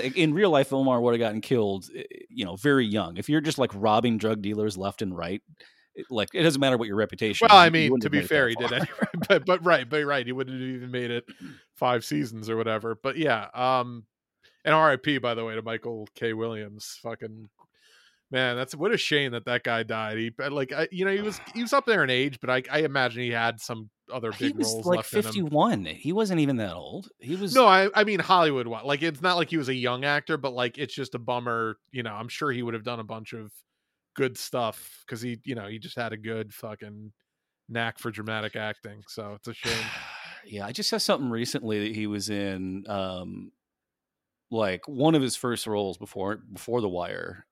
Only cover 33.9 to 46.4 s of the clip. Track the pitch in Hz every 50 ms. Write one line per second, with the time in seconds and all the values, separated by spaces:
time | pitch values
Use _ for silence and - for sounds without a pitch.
33.9 | _ _ _ _ - - 135 127 104 - - - - 127 117 110 104 - - -
34.9 | - - - - 127 113 117 123 120 113 - 135 127 113 101 101 110 113 107 180
35.9 | - 127 117 113 110 107 107 110 113 110 110 107 107 - - 110 107 - 110 104
36.9 | 104 104 107 107 - _ _ _ _ _ _ _ _ _ _ - 113 117 117 113
37.9 | 110 - - 117 107 107 107 110 110 110 107 107 - 110 107 107 104 _ - 110
38.9 | 104 104 - - - - 107 104 104 104 - 120 107 - - 117 117 113 110 110
39.9 | - - - - - - - - - - - - 104 101 98 104 123 - 202 -
40.9 | - 214 - - 196 127 131 123 117 113 117 120 - 147 127 110 107 104 104 107
41.9 | 110 110 107 104 104 101 95 107 107 101 101 98 95 92 95 92 92 98 95 104
42.9 | 104 98 95 95 92 90 90 92 92 95 95 92 _ _ _ _ _ _ _ _
43.9 | _ _ _ _ _ _ _ _ _ _ _ - 113 113 107 98 92 87 - -
44.9 | 147 123 139 160 160 151 131 123 - - - 123 117 110 - 113 107 101 101 95
45.9 | 87 87 101 101 - 98 92 98 107 104